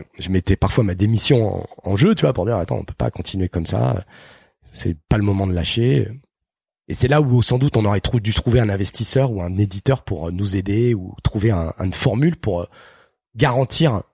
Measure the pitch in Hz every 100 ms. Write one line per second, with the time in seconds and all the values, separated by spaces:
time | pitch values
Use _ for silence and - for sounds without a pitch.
0 | - - 87 95 - 98 98 - 104 90
1 | 104 110 - 127 104 92 - - 90 98
2 | 180 220 143 90 98 107 - 113 87 -
3 | 120 - - 98 90 87 82 98 127 101
4 | - - - - _ _ _ - 92 78
5 | _ 113 101 98 95 87 85 113 123 135
6 | 101 131 _ _ _ _ _ _ - -
7 | 127 147 143 123 - 123 143 113 104 101
8 | - 120 107 - 123 123 107 98 95 -
9 | 113 131 135 101 87 92 104 98 - 127
10 | - 85 82 90 101 95 95 104 120 107
11 | 90 - - 107 110 90 82 - 92 -
12 | 107 110 160 160 110 87 87 - - _
13 | _ _ _ 110 143 123 131 - 156 98
14 | -